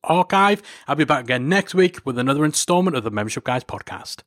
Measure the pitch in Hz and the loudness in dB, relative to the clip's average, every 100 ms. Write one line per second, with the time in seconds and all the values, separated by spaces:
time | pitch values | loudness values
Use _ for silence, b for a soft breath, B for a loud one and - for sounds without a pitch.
0 | - 175 175 196 202 208 B B - 147 | 0 0 2 4 4 2 B B -4 0
1 | 147 143 120 127 131 196 190 185 185 - | 0 0 0 -2 0 0 0 2 2 0
2 | 135 123 127 143 151 - - 180 185 135 | -6 -2 0 2 0 0 0 2 2 -2
3 | 110 104 107 123 127 123 - - - - | -4 -4 -4 -6 -4 -4 -6 -12 -14 -16
4 | - - | -14 -18